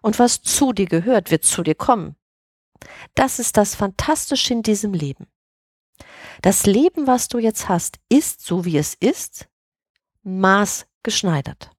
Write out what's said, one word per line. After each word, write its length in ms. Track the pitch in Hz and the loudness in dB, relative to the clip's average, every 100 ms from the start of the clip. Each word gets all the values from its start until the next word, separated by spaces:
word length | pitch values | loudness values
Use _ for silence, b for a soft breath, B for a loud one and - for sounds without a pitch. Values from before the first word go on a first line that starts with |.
Und 180 | 226 214 | -2 2
was 240 | 240 - | 2 2
zu 300 | - - 269 | -2 0 0
dir 140 | 202 190 | 0 0
gehört, 440 | 165 185 240 180 | 0 2 0 2
wird 140 | 160 | 0
zu 180 | - - | 0 -2
dir 120 | 165 | -2
kommen. 420 | 156 - 233 156 147 _ _ _ _ _ _ B B B | -2 2 0 0 -14 _ _ _ _ _ _ B B B
Das 240 | - 269 - | -2 -2 0
ist 180 | 233 - | 0 2
das 180 | 208 | 2
Fantastische 800 | - 202 - - 311 - 262 - | 0 -6 -4 -2 -2 -2 -2 -2
in 80 | 240 | -2
diesem 320 | 220 208 214 | 0 0 0
Leben. 320 | 185 147 - - _ _ _ _ _ _ _ B B B B | -4 -4 -8 -18 _ _ _ _ _ _ _ B B B B
Das 260 | - 202 - | 0 2 4
Leben, 400 | 202 330 - 269 | 4 2 2 0
was 220 | 254 - | 0 0
du 100 | 240 | -2
jetzt 300 | 226 214 - | -2 -2 -2
hast, 300 | 175 - - _ | -2 -2 -12 _
ist, 320 | 262 - - | 2 2 -8
so 240 | - 180 | -4 -4
wie 140 | 175 151 | 0 0
es 160 | 143 | -2
ist, 540 | - 240 370 - - - _ _ _ _ _ _ _ | 0 -2 -2 -8 -16 -20 _ _ _ _ _ _ _
maßgeschneidert. 1500 | 196 190 190 196 202 - - _ - - 196 156 - - - | -10 0 4 4 2 -4 -12 _ -6 -2 0 -2 -4 -14 -20